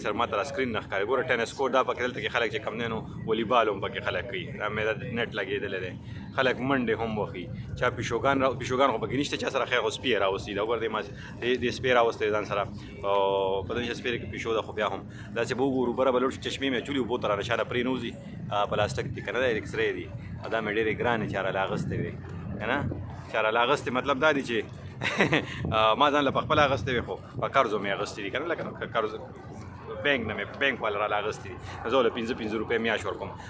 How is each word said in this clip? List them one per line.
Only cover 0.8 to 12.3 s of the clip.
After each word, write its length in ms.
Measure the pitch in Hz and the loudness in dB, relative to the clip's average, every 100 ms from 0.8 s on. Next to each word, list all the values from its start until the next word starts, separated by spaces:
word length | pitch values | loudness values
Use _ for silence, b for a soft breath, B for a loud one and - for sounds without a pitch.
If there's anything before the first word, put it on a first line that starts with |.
ښکاري. 240 | - 98 104 | -2 0 2
ګوره، 180 | 131 120 | 2 2
ټینس 240 | 120 113 | 2 0
کورټ 180 | - 131 | -2 2
دا 100 | 131 | 2
پکې 180 | 123 120 | 2 0
دلته 180 | 123 131 | -2 -2
کې 80 | 104 123 | -2 0
خلک 160 | 113 | 0
چې 80 | 107 | -2
کوم 140 | - 110 | -4 -4
دی، 100 | 117 | -4
نو 100 | 110 B B 110 | -4 B B -2
والیبال 420 | 110 107 123 110 | 0 4 4 4
هم 120 | 95 | 2
پکې 200 | 98 90 | -2 -4
خلک 240 | 101 92 85 | -4 -4 -4
کوي. 140 | 95 85 - | -6 -6 -6
دا 100 | 104 | -4
مې 140 | 107 | 0
دا 80 | 110 | 0
نټ 380 | 104 95 117 110 107 | -2 -4 -4 -4 -4
لګېدلی 420 | 95 101 98 95 | -4 -4 -4 -4
دی. 80 | 92 87 B B B - | -6 -8 B B B 0
خلک 200 | 131 117 | 2 2
منډې 380 | 127 139 117 110 | 2 2 2 0
هم 180 | 113 107 | 0 -2
وهي. 300 | 95 92 82 B B - | -4 -4 -8 B B -2
چا 120 | 123 | 0
پیشوګان 460 | 117 113 117 135 135 | 0 -2 2 2 4
را-، 120 | 131 120 | 4 0
پیشوګان 300 | 117 127 135 | 0 4 4
خو 80 | 220 143 | 4 0
پکې 100 | 123 | -2
نشته، 160 | 143 156 | -2 -2
چا 140 | 247 | 0
سره 140 | 131 | 0
خیر 160 | 117 123 | 2 2
خو 100 | 110 | 2
سپي 240 | - 131 | 0 2
یې 40 | 104 | 4
راوستي 300 | 98 98 - | 4 2 -2
ده. 80 | 98 | -2
وګوره، 180 | 110 117 | 0 0
دې 80 | 110 | 0
ما 60 | 107 | -2
دې، 580 | 101 - - - 117 123 | -4 -8 -12 -4 0 2
دې 80 | 120 113 | 0 0
سپی 140 | 127 123 | 4 6
راوستی 320 | 117 107 107 | 6 4 2